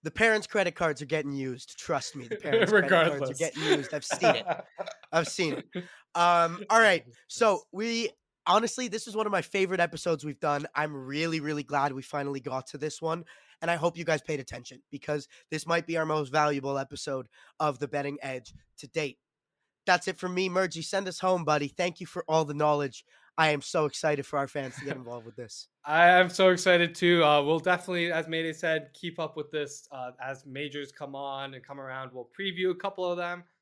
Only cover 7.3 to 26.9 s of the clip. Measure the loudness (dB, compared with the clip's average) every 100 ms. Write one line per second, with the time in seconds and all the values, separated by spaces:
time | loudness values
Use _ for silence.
7.3 | 2 2 2 -4 -6 -2 -2 -4 _ _
8.3 | _ 2 2 2 -4 -6 -6 -6 -4 -2
9.3 | -2 -2 -2 0 2 0 -2 -2 -2 -4
10.3 | -4 -2 -2 -2 -4 -4 -6 -8 -4 -2
11.3 | -2 -4 -6 -2 0 0 -2 -8 -6 -6
12.3 | -6 -6 -8 -8 -8 -8 -6 -6 -6 -8
13.3 | -20 _ _ -4 0 0 -2 -2 -2 -2
14.3 | -6 -6 -14 -16 -20 _ -12 -6 -6 -6
15.3 | -20 _ -8 -2 -2 0 -2 0 0 0
16.3 | 2 2 0 -2 -4 -6 -10 -6 -6 -8
17.3 | _ -20 _ -2 -2 -4 -4 -4 -6 -8
18.3 | -10 -12 -20 _ -20 -8 -4 -4 -8 _
19.3 | _ _ _ _ _ 2 2 2 -6 -4
20.3 | -2 0 2 0 -4 -6 -4 -4 -2 0
21.3 | 2 2 0 0 -2 -4 -4 -12 -10 2
22.3 | 2 2 2 2 2 0 -6 _ _ _
23.3 | 2 2 2 0 0 0 0 -2 -2 -2
24.3 | -4 -4 -6 -10 -10 -10 -10 -10 -14 -14
25.3 | -16 -16 -16 -20 _ 0 8 10 10 6
26.3 | 6 6 6 6 6 4